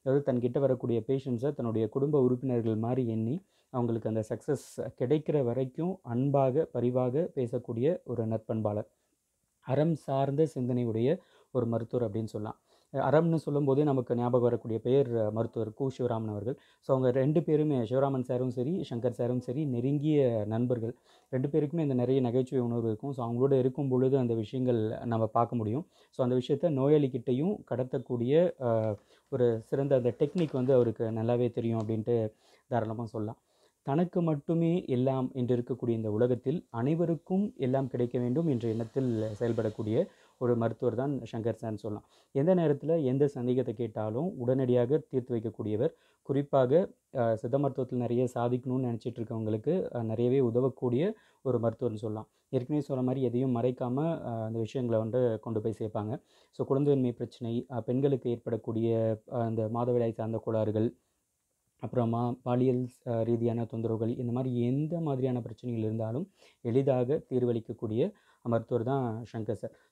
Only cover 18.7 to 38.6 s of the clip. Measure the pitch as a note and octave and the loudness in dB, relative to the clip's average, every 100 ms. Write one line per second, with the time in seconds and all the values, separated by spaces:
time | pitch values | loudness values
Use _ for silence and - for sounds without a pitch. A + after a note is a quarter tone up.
18.7 | F#3 - A#2 A#2+ A#2 A#2+ B2 B2 B2+ D3+ | -2 -4 -2 -4 -2 -2 -2 -4 -4 -2
19.7 | A#2+ B2+ D3 D3+ D3 B2+ A2+ G#2 A2+ B2 | 0 0 0 2 4 4 2 0 0 0
20.7 | A#2+ A2+ - _ - - C3 C#3+ D3+ D3 | 0 -4 -8 _ -20 -6 -2 0 0 0
21.7 | E3+ D3 B2+ B2 C3+ B2+ B2 B2+ C3+ A#2+ | 0 0 2 2 2 2 2 0 0 0
22.7 | A#2+ A2+ G#2+ C#3 C3 A#2 A#2+ C#3 C3+ B2+ | 0 -2 -2 -6 -6 -4 2 2 4 2
23.7 | B2+ C#3 B2+ C3 C3+ B2 A2+ G#2+ C3 B2+ | 0 0 2 2 2 2 0 -2 -2 0
24.7 | A#2+ G#2+ A#2+ A#2+ A2+ A2 A#2 A#2 A#2+ G#2+ | 2 0 -2 -2 0 2 2 2 0 -2
25.7 | A#2+ F3 _ _ - B2+ B2+ B2 C#3+ F3 | -2 -6 _ _ -2 0 2 0 0 2
26.7 | C#3 C3+ D3+ C#3 B2+ A#2 B2+ E3+ G#3+ - | 2 4 6 4 -2 -2 0 0 -2 -4
27.7 | A#2+ C3 C#3 B2 B2 A#2+ D3+ F3+ - B2 | -4 -2 -4 -4 -2 2 4 2 0 0
28.7 | A2+ A2 G2+ _ _ - C3 B2 A2+ - | 2 0 -4 _ _ -6 2 2 2 -2
29.7 | C3+ C#3 C3+ A#2+ - D3 F#3 D#3 C3 B2+ | -2 2 2 2 0 0 0 -2 0 4
30.7 | C3 A#2 A2 A#2 A2 A2+ A#2+ B2 B2 A#2 | 4 4 2 -2 -2 0 2 0 0 -2
31.7 | A2+ G#2+ A2 G#2+ A#2 A2 - _ _ - | -2 -2 -2 0 0 0 -6 _ _ -6
32.7 | A#2+ A2 A2+ A2+ A2+ G#2+ A#2+ _ _ _ | -4 -2 -6 -8 -6 -6 -8 _ _ _
33.7 | _ - C#3+ F3 F#3 E3 D3 - E3 E3 | _ -4 0 0 0 0 -2 -2 0 2
34.7 | F3 - B2 C3 C3 B2+ C3+ B2 B2 B2 | 0 0 0 0 0 -2 -2 0 0 -2
35.7 | B2+ A#2+ A2+ A2 G#2 B2 B2 C3 E3+ - | -4 -2 -2 0 0 2 0 -2 -4 -4
36.7 | A#2 B2 D#3+ E3+ D#3+ - F#3 G3+ - C3 | -4 -2 0 0 -2 -2 -2 -2 -2 0
37.7 | C3+ C3+ B2 A#2+ B2+ B2 C3 E3+ B2 | 0 0 -2 -2 0 0 0 2 0